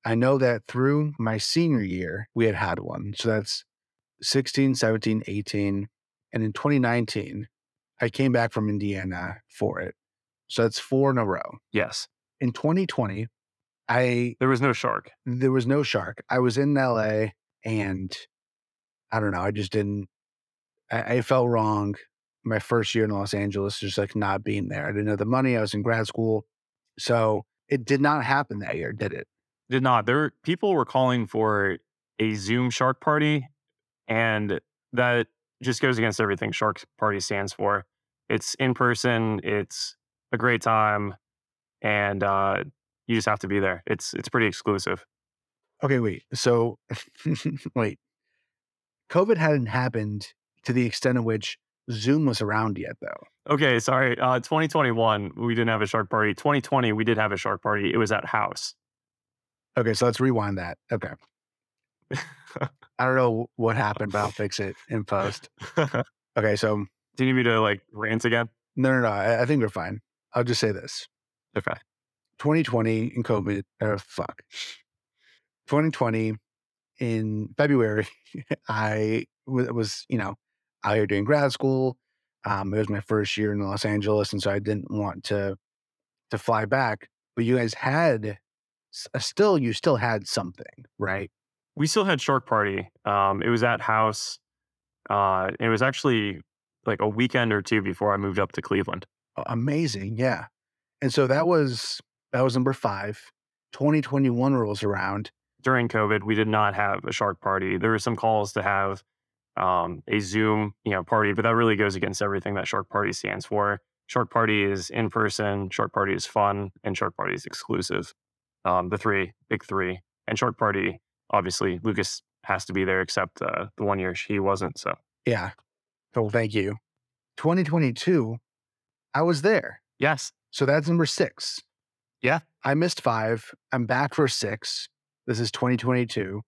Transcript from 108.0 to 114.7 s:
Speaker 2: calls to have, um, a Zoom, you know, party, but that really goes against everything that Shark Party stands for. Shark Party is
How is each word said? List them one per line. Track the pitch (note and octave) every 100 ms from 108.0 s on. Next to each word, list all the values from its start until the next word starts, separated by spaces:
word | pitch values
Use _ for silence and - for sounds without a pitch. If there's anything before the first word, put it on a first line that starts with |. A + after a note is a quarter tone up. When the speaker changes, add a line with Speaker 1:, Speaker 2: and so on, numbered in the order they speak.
| B2 A2+
Speaker 2:
calls | A2+ A2 G2+
to | -
have, | G2 G2 G2 G2 _ _ _ _ _ -
um, | F#2 F2+ F2 E2+ -
a | G#2+
Zoom, | F#2+ G#2+ A2 G#2+ G#2 -
you | -
know, | F#2+
party, | E2+ A2+ G#2
but | G2
that | A2+ A2+
really | A#2 G#2
goes | G#2 F#2+
against | G2 F#2+
everything | G2+ G2 G#2 G2+
that | -
Shark | G2+ F#2+
Party | G2+ G#2
stands | G2 G2 G2+ -
for. | G#2 G2+ G2+ _ _ _
Shark | B2+ A#2+
Party | A#2 A2+ G#2+
is | G2+